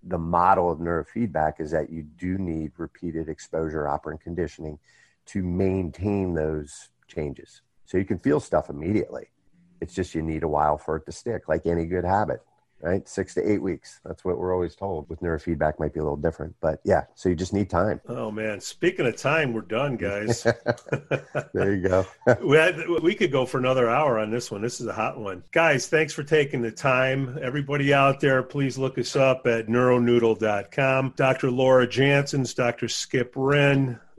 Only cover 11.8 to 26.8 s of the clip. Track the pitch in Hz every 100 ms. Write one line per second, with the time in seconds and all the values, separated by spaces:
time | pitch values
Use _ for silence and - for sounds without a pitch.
11.8 | 82 90 87 98 107 - _ _ _ _
12.8 | 82 92 - - 95 - - 104 95 82
13.8 | - - - 85 92 90 90 90 87 -
14.8 | 98 85 71 80 87 80 - 80 78 76
15.8 | 78 80 78 73 82 - 78 - 82 78
16.8 | 98 87 - _ 95 85 90 101 101 85
17.8 | 101 87 - 120 113 107 110 104 - -
18.8 | 175 185 143 113 135 156 147 113 107 110
19.8 | 143 117 101 101 107 117 - 110 - 117
20.8 | - - - - - 139 - 98 95 98
21.8 | 90 92 92 - - 123 - 147 165 160
22.8 | 165 170 160 208 185 135 127 135 127 131
23.8 | 117 123 151 113 107 117 - 101 113 -
24.8 | 117 104 113 139 104 92 - 160 165 139
25.8 | - 156 151 151 143 156 139 139 117 113